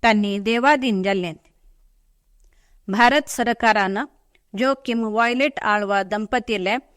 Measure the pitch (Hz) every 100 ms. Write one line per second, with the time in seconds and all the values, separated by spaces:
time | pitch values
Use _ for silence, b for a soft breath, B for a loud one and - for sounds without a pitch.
0 | 233 214 208 202 202 233 262 294 254 196
1 | 190 196 175 156 _ _ _ _ _ _
2 | _ _ _ _ _ _ _ _ - 196
3 | 240 285 294 - 240 226 226 214 196 196
4 | 285 _ _ _ _ 196 254 269 262 226
5 | 220 214 233 247 285 277 - 208 202 202
6 | 190 208 214 240 220 214 185 240 _